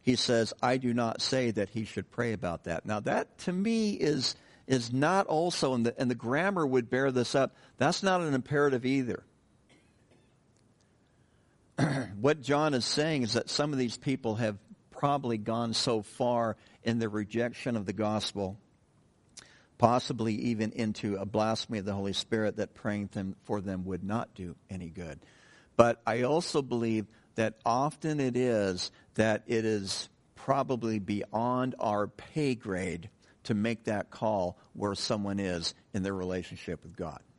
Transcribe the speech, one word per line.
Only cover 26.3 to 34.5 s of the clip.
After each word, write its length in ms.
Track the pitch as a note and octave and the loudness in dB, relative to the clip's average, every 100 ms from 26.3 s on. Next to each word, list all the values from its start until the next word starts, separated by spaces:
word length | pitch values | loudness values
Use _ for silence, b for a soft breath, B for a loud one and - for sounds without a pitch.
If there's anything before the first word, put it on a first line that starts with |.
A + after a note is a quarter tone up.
| D#3 - D#3 | 0 0 -2
believe 460 | C3 A#2+ A#2 A2 G2+ b b | 0 0 2 0 -2 b b
that 220 | - A2 - A#2+ | -2 -2 0 0
often 540 | A#2+ D3 - D#3+ D3+ | 2 0 -2 -2 0
it 180 | C3 B2 | 2 2
is 540 | B2+ A2 G2 F#2 - B B - | 2 4 2 0 -6 B B 2
that 260 | A2 G#2+ - | 2 2 0
it 180 | A#2 A2 | 0 2
is 420 | G#2+ F#2+ - - _ _ - | 0 -2 -8 -10 _ _ -12
probably 640 | - C#3 B2+ B2 A2+ A2 | 0 0 2 -2 0 -2
beyond 760 | F#2+ G#2 - G#2+ A#2+ B2+ B2+ - | -2 -4 -2 -2 0 0 -2 -2
our 260 | A2+ G#2 G2+ | 0 0 -2
pay 480 | - - D#3 C#3+ | -6 -10 -2 -2
grade 560 | A2+ A2 F#2 F#2+ E2+ F#2 b b b - | -2 -4 -4 -4 -6 -10 b b b -2
to 100 | G#2+ | 0
make 300 | A2+ A2+ - | 0 -2 -2
that 260 | G#2 - | -4 -4
call 480 | - A2+ G#2 F2 | -4 -2 0 -2